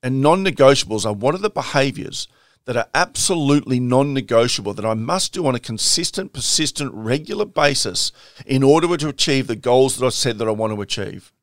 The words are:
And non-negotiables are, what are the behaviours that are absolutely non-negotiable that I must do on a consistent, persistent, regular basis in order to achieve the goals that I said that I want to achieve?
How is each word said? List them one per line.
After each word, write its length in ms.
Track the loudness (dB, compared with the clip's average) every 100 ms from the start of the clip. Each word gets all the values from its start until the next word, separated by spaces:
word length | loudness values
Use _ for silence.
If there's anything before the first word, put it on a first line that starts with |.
And 180 | -2 2
non-negotiables 840 | 4 4 2 6 6 6 0 -4 -4
are, 60 |
what 240 | -2 -2 -2
are 20 |
the 100 | -4
behaviours 760 | -4 -2 -2 -2 -4 -10 -10 -12 _ _ _ -6
that 100 | -4
are 120 | -2
absolutely 840 | -2 -2 -2 -2 0 2 2 2 -2
non-negotiable 920 | 2 2 2 -2 2 2 2 0 -6
that 100 | -4
I 80 | -2
must 400 | -2 -2 -2 -2
do 140 | -2 -2
on 80 |
a 40 | -2
consistent, 760 | -6 -4 0 0 -2 -6 -10
persistent, 580 | -8 -2 0 -2 -4 -8
regular 540 | -6 -2 -2 -2 -6 -4
basis 680 | 0 0 0 -4 -4 -6 _ -20 -20
in 180 | -2 4
order 340 | 6 6 4 -2
to 100 | -4
achieve 380 | -2 0 0 -2
the 100 | -4
goals 400 | 2 4 4 2
that 100 | -2
I 40 |
said 260 | 0 -4 -2
that 80 | -4
I 60 |
want 220 | -2 -2
to 80 | -4
achieve? 500 | -6 -8 -8 -12 _ _